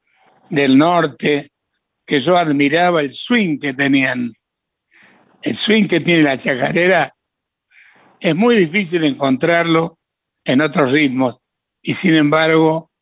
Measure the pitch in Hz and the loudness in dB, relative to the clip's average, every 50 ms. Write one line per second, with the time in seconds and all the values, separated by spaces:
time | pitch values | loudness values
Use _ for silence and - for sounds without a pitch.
0 | _ _ _ _ _ _ _ _ _ - 175 143 143 135 131 135 156 170 175 175 | _ _ _ _ _ _ _ _ _ -6 -2 -2 2 4 4 4 4 4 2 2
1 | 160 151 131 - - 151 147 143 143 - _ _ _ _ _ _ _ _ _ _ | 0 -2 -4 -4 -2 -2 -2 -2 -4 -10 _ _ _ _ _ _ _ _ _ _
2 | _ - 147 143 120 170 180 180 175 156 143 143 143 139 151 170 175 180 175 160 | _ -4 -2 -2 2 2 2 2 2 0 0 0 0 0 2 2 2 2 0 0
3 | 147 131 123 - - - 247 233 208 170 147 123 - 143 131 131 143 135 139 135 | -2 -4 -6 -6 -4 -2 0 0 0 -2 -4 -4 -6 -8 -4 -2 0 0 2 2
4 | 131 131 127 123 120 120 - _ _ _ _ _ _ _ _ _ _ _ _ _ | 0 0 -4 -6 -8 -8 -10 _ _ _ _ _ _ _ _ _ _ _ _ _
5 | _ _ _ _ _ _ _ _ - - 120 - - - 208 220 196 160 175 165 | _ _ _ _ _ _ _ _ -8 -6 -4 -2 0 2 2 2 2 0 -2 -2
6 | 135 151 175 160 151 143 135 120 - - 135 120 135 143 156 180 175 185 185 165 | 0 0 2 2 2 2 0 -2 -4 -4 -4 -4 -4 -2 -2 0 0 2 2 0
7 | 139 - _ _ _ _ _ _ _ _ _ _ _ _ _ _ _ _ _ _ | 0 -4 _ _ _ _ _ _ _ _ _ _ _ _ _ _ _ _ _ _
8 | _ _ _ - - 175 156 165 226 247 240 214 180 151 165 214 196 156 175 170 | _ _ _ -6 -4 -2 0 0 2 2 4 2 2 0 -2 -4 -4 -2 -4 -2
9 | 160 147 131 - 143 135 131 123 165 165 170 170 170 165 160 160 165 175 - _ | -2 -2 -2 -2 -2 -2 -2 0 0 0 0 0 0 0 0 0 -2 -4 -8 _
10 | _ _ _ _ _ _ _ _ - - 131 131 151 151 135 180 143 123 135 156 | _ _ _ _ _ _ _ _ -6 -2 0 0 0 0 0 -2 0 0 2 0
11 | 151 135 123 131 131 123 113 _ _ _ _ _ _ _ _ _ - - 123 - | 0 0 0 -2 -2 -4 -4 _ _ _ _ _ _ _ _ _ -8 -6 -4 -2
12 | - 185 160 156 147 147 156 156 160 160 160 160 160 156 160 165 165 _ _ _ | 0 2 2 2 2 2 2 0 0 2 2 2 2 2 0 -4 -8 _ _ _